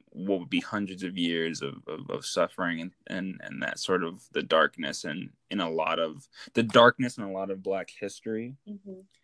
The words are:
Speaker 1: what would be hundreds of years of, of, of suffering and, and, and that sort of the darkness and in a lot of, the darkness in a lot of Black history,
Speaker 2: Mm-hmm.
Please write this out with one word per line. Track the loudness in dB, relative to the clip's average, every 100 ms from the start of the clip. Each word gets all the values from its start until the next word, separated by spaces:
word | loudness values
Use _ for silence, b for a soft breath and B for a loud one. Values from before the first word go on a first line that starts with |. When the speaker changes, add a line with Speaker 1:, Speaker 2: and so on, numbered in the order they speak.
| _
Speaker 1:
what | -6 -2 -2
would | 0
be | -2
hundreds | -2 -4 -4 -6
of | -6 -2
years | 0 0 -2 -4
of, | -8 -8 -10
of, | -10 -6
of | -8
suffering | -2 0 0 0 -2 -4
and, | -8 -12 -8
and, | -6 -6 -8
and | -10 -6
that | -6 -4
sort | 0 0
of | 0 -6 -6
the | -4
darkness | 2 4 4 2 -6 -4
and | -6 -6 -8 _ -6
in | -2
a | -2
lot | 0 0 0
of, | -2 -4 -18 B B
the | 0
darkness | 6 10 10 8 0 -4
in |
a | -6
lot | -4 -4
of | -4
Black | -2 -4 -4 -8
history, | -8 -6 -6 -4 -6 -12 -14
Speaker 2:
Mm-hmm. | -14 -14 -16 -18 _